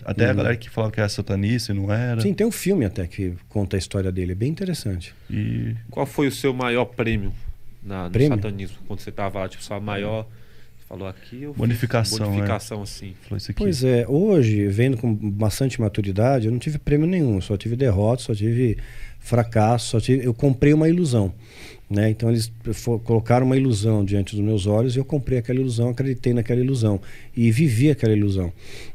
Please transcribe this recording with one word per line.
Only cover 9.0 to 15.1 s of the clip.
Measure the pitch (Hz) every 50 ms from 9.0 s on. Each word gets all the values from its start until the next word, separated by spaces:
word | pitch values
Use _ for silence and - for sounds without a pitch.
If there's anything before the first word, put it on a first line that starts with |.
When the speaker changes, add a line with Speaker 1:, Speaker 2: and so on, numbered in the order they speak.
| - -
Speaker 3:
tava | 107 - 101 98 92 101
lá, | 95 92
tipo, | - - -
sua | - 107 101
maior, | 101 104 104 98 101 104 110 110 110 113 - - - - - - - - - -
você | - -
falou | - 92 95 95
aqui, | 92 - - - - 123
eu | 139 147 143
fiz | 120
Speaker 1:
Bonificação, | 120 117 120 110 - 117 - 120 110 104 110 110 110 104
é. |
Speaker 3:
bonificação, | 101 101 101 101 113 101 - - 110 104 101
assim. | 101 - - - 98 90 - -
Speaker 1:
Falou | - 104 101
isso | - -
aqui. | 107 -
Speaker 2:
Pois | 214 202 170 131 127
é, | 131 127 120 120 110
hoje, | 135 147 190 220 202 165 123 110 110 104 101 101
vendo | 98 104 120 135 135 113
com | 123 123